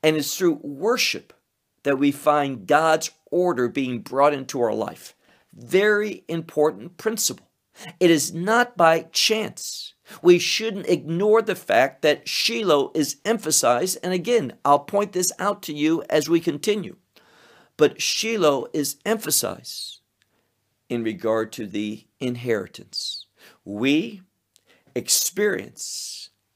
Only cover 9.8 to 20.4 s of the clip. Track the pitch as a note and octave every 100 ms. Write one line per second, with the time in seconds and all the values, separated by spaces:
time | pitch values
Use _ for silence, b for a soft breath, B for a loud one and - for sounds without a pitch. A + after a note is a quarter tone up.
9.8 | - _ B B F3 F3 - - A3 G3
10.8 | - D#3+ B2+ E3 G#3 A3 A3 F#3 - G#2+
11.8 | C3+ - D3+ D3+ - - - A#3 G3+ D3
12.8 | C3+ D#3+ C#3+ - G3+ A3+ D#3 D3 B2 B2
13.8 | F#3 F#3 F3+ F#3 E3+ A#3+ C#3 - C#3 C#3+
14.8 | - G3+ G#3 F3+ F3+ - G3 G3 - D3
15.8 | D3+ E3 - D#3 D3 E3+ E3 C#3+ - G#3
16.8 | D3 - _ b b b b b b -
17.8 | D3+ - - - A3 A3+ D#3+ C#3 - D#3
18.8 | C#3 - G#3 A3 - - G2 F#2 - -
19.8 | - - _ _ _ _